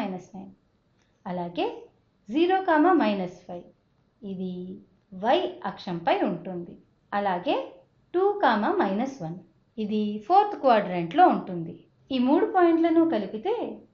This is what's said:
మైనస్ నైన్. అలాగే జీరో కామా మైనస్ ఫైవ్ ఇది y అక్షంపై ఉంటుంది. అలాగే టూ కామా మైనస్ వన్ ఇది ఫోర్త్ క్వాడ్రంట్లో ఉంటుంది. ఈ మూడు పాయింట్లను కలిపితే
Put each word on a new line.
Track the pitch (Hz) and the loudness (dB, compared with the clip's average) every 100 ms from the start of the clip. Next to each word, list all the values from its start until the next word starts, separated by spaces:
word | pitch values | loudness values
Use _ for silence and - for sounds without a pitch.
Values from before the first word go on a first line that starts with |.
మైనస్ | 202 185 - 190 | -4 -8 -12 -18
నైన్. | - - _ _ _ _ _ _ 202 | -18 -20 _ _ _ _ _ _ -10
అలాగే | 180 175 180 427 - - _ _ _ - | -6 -6 -4 -6 -6 -18 _ _ _ -4
జీరో | 254 349 381 370 | 0 2 2 2
కామా | 320 330 339 | 4 6 4
మైనస్ | 214 202 180 - - | 2 0 -4 -10 -16
ఫైవ్ | 175 - _ _ _ _ _ 202 | -16 -16 _ _ _ _ _ -12
ఇది | 190 185 180 180 208 - _ _ | -8 -8 -8 -12 -14 -20 _ _
y | 185 214 320 359 - 202 | -4 2 2 0 -6 -10
అక్షంపై | - - 170 165 392 269 | -10 -8 -4 0 0 0
ఉంటుంది. | 175 202 180 170 - _ _ - 202 | -4 -8 -10 -12 -16 _ _ -6 -4
అలాగే | 202 180 180 427 523 - _ _ _ | -2 -2 -2 -4 -4 -14 _ _ _
టూ | 349 392 403 | 0 0 2
కామా | 302 214 214 381 | 2 2 0 0
మైనస్ | 208 196 269 - | 0 -2 -4 -6
వన్ | 160 180 - _ _ - | -10 -10 -16 _ _ -10
ఇది | 208 214 214 214 - | -4 -2 -2 -4 2
ఫోర్త్ | 370 415 294 | 4 4 2
క్వాడ్రంట్లో | 269 220 185 180 170 285 359 | 4 4 2 -4 -2 4 6
ఉంటుంది. | 208 - 175 165 170 _ _ - | 4 -4 -8 -8 -12 _ _ -6
ఈ | 262 247 | -2 2
మూడు | 330 427 | 2 2
పాయింట్లను | 370 349 330 330 330 330 | 4 4 4 4 4 4
కలిపితే | 320 - 214 349 466 254 214 - | 2 -4 -6 -4 -4 -4 -10 -18